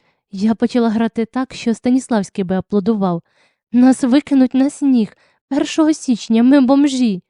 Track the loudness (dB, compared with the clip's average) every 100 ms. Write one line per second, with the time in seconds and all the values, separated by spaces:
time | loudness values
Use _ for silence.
0 | _ _ _ -4 -2 -2 -2 0 0 0
1 | -2 -4 -6 -6 -8 -6 -6 -4 -2 -2
2 | 0 -4 -4 -6 -4 -4 -4 -4 -2 -2
3 | -2 -4 -8 _ _ _ _ 2 2 2
4 | 2 0 2 0 2 0 -2 -2 0 2
5 | 0 -6 _ _ -6 -4 -2 0 0 0
6 | -4 -4 0 2 4 4 4 2 2 0
7 | -2 -4